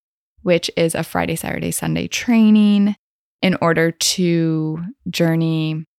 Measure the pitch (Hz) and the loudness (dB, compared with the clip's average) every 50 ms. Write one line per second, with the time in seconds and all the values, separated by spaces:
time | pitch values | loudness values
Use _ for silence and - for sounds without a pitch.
0 | _ _ _ _ _ _ _ _ - 180 175 170 - - - - 170 165 - - | _ _ _ _ _ _ _ _ 0 0 0 0 0 -2 -2 -2 0 0 -2 -4
1 | 160 - - - - 170 165 - - - - 147 165 170 170 - 165 160 160 165 | -6 -4 -4 -4 -4 -4 -4 -6 -6 -6 -6 -6 -6 -6 -4 -4 -4 -2 -2 -2
2 | - 170 - - - - 233 226 220 214 214 214 208 208 208 202 202 208 208 - | -4 -6 -6 -6 -2 0 2 4 6 6 6 6 6 4 4 4 2 0 -2 -4
3 | _ _ _ _ _ _ _ _ - 190 180 - - 170 165 160 165 165 165 - | _ _ _ _ _ _ _ _ -2 -2 0 0 0 0 2 2 0 0 -2 -2
4 | - - - - 180 170 170 165 165 160 160 156 156 156 156 165 170 202 277 _ | -4 -2 -2 0 0 0 2 2 0 0 0 -2 -2 -4 -6 -6 -8 -12 -14 _
5 | - 180 - - 175 165 165 165 165 160 160 160 156 156 156 156 160 - _ | -12 -8 -2 0 0 2 2 0 0 0 0 -2 -2 -4 -4 -6 -10 -14 _